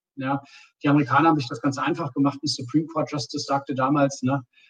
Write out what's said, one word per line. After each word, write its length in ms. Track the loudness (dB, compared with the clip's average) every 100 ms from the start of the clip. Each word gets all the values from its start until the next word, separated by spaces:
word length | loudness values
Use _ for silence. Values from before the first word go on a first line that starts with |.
| _ -8
Ja, 280 | -4 -4 -6 -20 -20 _
die 60 | 2
Amerikaner 400 | 4 4 4 4
haben 100 | 2
sich 100 | -2
das 100 | -4
ganz 200 | -4 -2
einfach 340 | -2 -2 -4
gemacht. 240 | 0 0 0
Ein 40 | -6
Supreme 380 | -6 -2 -2 0
Court 260 | -4 -4
Justice 340 | -6 -6 -8 -2
sagte 280 | -4 -2
damals, 480 | -2 2 4 2 2
ne, 220 | -2 -2 -4 _